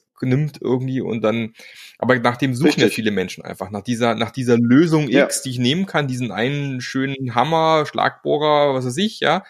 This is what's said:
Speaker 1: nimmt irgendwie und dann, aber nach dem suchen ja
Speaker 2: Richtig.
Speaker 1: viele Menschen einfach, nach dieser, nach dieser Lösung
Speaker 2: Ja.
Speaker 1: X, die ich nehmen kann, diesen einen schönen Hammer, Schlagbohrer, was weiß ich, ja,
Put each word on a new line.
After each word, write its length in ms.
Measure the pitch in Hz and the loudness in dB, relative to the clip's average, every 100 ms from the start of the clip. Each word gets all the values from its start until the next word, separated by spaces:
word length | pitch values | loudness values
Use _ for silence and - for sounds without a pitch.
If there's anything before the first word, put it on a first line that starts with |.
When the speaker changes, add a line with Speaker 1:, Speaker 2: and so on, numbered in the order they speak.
| _ - | _ -8
Speaker 1:
nimmt 380 | 131 131 151 - | 0 0 0 -4
irgendwie 400 | - 127 131 131 | -2 -2 -2 -4
und 200 | 90 113 | -4 -2
dann, 300 | 107 113 110 - - - - - | 0 0 -4 -10 -20 -20 -20 -6
aber 200 | 117 127 | 0 2
nach 180 | 120 120 | 2 0
dem 160 | 135 | -2
suchen 280 | 123 156 156 | 2 2 4
ja 40 | 117 | 2
Speaker 2:
Richtig. 100 | - | 2
Speaker 1:
viele 160 | 107 | -2
Menschen 320 | 98 90 - | -2 -4 -8
einfach, 280 | - 95 95 | -12 -10 -8
nach 100 | 101 | -8
dieser, 320 | 110 117 120 | -6 -2 0
nach 180 | 110 113 | -2 -4
dieser 260 | - 123 117 | -4 2 2
Lösung 500 | 120 131 170 156 143 | 6 4 6 2 2
Speaker 2:
Ja. 160 | 131 135 | 2 2
Speaker 1:
X, 160 | - | 0
die 80 | 135 | -6
ich 80 | 123 | -2
nehmen 280 | 123 165 190 | 0 0 0
kann, 200 | 160 139 | -2 -2
diesen 240 | 127 123 | -4 -4
einen 480 | 95 123 143 143 127 | -2 -2 -2 -4 -6
schönen 520 | 123 135 135 135 131 | -6 -4 -4 -4 -4
Hammer, 520 | 120 139 160 160 156 147 | 0 2 2 2 2 0
Schlagbohrer, 880 | - 139 - 147 147 151 147 147 131 | 0 -2 -2 -2 0 2 4 4 0
was 100 | 127 | -2
weiß 120 | 127 | -2
ich, 220 | 208 - | -2 0
ja, 240 | 143 175 - | 0 0 -4